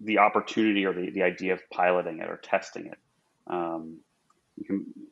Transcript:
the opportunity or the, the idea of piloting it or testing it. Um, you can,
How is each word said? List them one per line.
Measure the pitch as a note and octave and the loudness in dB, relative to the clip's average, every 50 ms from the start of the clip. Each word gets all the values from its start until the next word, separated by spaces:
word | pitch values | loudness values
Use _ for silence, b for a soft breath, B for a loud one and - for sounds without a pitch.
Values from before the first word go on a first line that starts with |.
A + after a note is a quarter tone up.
| G#2 | -4
the | G#2+ G#2+ G2 | 2 4 6
opportunity | G#2 G#2+ - G#2+ - - - A2 A2 A2 G2+ G2+ F#2+ | 6 6 4 2 0 0 0 2 4 4 4 4 2
or | F#2+ F2 | 2 0
the, | F2+ F2+ - | -2 -4 -4
the | - G2 F#2 | 0 2 2
idea | F#2 F2 - F#2 F#2 F#2 | 2 2 0 -2 -2 -2
of | - - - | -2 -4 -6
piloting | - - F2 F2+ F2+ F2+ E2+ E2+ D#2+ D#2+ | -2 2 4 4 4 4 2 -2 -6 -6
it | E2+ E2+ | -8 -8
or | E2+ | -10
testing | - - - - - - - - - - | -12 -2 0 0 0 0 -4 -12 -12 -12
it. | - - - _ _ _ _ _ _ _ _ _ | -12 -16 -18 _ _ _ _ _ _ _ _ _
Um, | - F2+ F2 E2+ E2 E2 D#2+ D#2+ D#2+ D#2+ D#2 _ _ _ _ _ _ _ _ _ _ _ | -6 -6 -4 -4 -4 -6 -8 -8 -12 -14 -18 _ _ _ _ _ _ _ _ _ _ _
you | - - | -12 -6
can, | - G2 F#2+ - - - - - - | -4 -4 -4 -4 -6 -12 -16 -18 -20